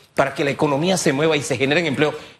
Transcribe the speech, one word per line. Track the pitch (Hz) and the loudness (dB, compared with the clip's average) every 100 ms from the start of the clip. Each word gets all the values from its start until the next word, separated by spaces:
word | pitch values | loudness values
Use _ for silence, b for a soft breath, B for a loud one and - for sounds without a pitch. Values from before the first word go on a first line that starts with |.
| - | -10
para | - 139 139 | -2 -2 0
que | |
la | 143 | -2
economía | 135 151 139 165 143 | 0 0 0 0 0
se | 165 | 0
mueva | 135 160 151 | 2 2 0
y | |
se | 131 123 | -2 -2
generen | 135 151 165 | 0 0 0
empleo? | 127 151 - B B | 0 0 -2 B B